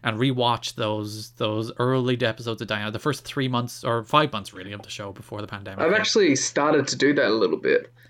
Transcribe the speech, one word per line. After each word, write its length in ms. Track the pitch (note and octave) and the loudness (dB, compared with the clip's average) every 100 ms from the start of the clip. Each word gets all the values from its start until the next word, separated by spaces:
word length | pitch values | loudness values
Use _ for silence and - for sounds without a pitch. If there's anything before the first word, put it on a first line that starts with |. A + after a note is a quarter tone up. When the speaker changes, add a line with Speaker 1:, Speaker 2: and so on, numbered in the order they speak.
Speaker 1:
and 140 | B2 A2 | -4 0
rewatch 560 | C3+ B2 A#2+ A2+ - - | 0 2 2 0 -4 -4
those, 540 | G#2+ G#2+ G#2 G#2+ G#2+ | -2 -2 -6 -10 -14
those 380 | - A2 G#2+ A2+ - | -4 -2 -2 -4 -2
early 400 | B2 C3 B2 B2 | 2 2 2 2
episodes 380 | A#2+ A2 A#2 A2 | 0 -2 -6 -6
of 60 | A2 | -4
Dynamite, 240 | G#2+ G#2+ | -4 -2
the 40 | A2 | -2
first 260 | D3+ C3+ | -2 -4
three 240 | - - C3 | -6 -4 0
months 360 | B2 A#2+ - | 0 -2 -6
or 200 | B2+ A#2 | -2 -2
five 280 | G#2+ D3+ D3+ | 2 2 2
months, 200 | G#2 G2 | -2 -10
really, 180 | F#2 F#2+ | -14 -12
of 100 | G#2 | -12
the 80 | - | -12
show 220 | - G2+ | -10 -10
before 280 | G2 - G#2+ | -12 -12 -10
the 40 | G#2 | -8
pandemic 320 | G2+ G2+ F#2+ | -10 -10 -2
Speaker 2:
I've 100 | D#3+ | 2
Speaker 1:
hit. 80 | G#3 | 2
Speaker 2:
actually 360 | G#3+ A#3 F3+ C3+ | 2 4 4 4
started 500 | - - D3 D#3 C#3+ | 2 2 4 4 2
to 80 | B2+ | 2
do 160 | C#3 | 4
that 120 | D3 A#2 | 4 4
a 60 | |
little 220 | A2 F#2 D#2+ | 4 2 0
bit 340 | C2 C2 - _ | 2 2 0 _